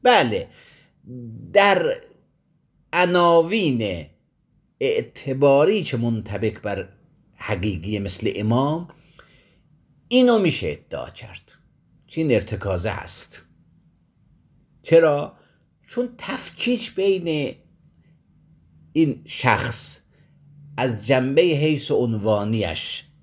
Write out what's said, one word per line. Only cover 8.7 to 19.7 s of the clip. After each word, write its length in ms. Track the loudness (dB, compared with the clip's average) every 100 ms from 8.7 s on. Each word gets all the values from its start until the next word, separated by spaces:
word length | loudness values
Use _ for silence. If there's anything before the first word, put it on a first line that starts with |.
| -4 -8 -18 _ _ -20 _ _ _ _ _ _ _ _
اینو 300 | 4 4 4
می‌شه 300 | 2 -2 -6
ادعا 420 | -8 _ -12 -12
کرد 420 | -16 -20 -20 _ _ _ _ _ _ _
که 140 | -6
این 120 | 0
ارتکازه 580 | 0 0 -8 -4 -4 -4
هست. 520 | -8 -8 -12 -12 -18 _ _ _ _ _ _ _ _ _ _ _ _ _ _
چرا؟ 540 | 2 4 6 2 -4 -14 _ _ _ _ _
چون 220 | -6 -6 -8
تفکیک 760 | -10 -8 -10 -6 -2 -2 -4
بین 600 | -2 0 0 0 -4 -4 -8 _ _ _ _ _ _ _ _ _ _ _ _ _
این 280 | 0 0 0
شخص 760 | -10 -2 0 2 0